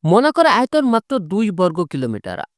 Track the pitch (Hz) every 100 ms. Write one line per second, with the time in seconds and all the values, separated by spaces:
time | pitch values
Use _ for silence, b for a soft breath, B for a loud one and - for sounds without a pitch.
0 | 156 196 294 330 330 226 262 311 269 226
1 | _ 262 156 196 220 175 180 165 165 139
2 | 123 107 92 90 -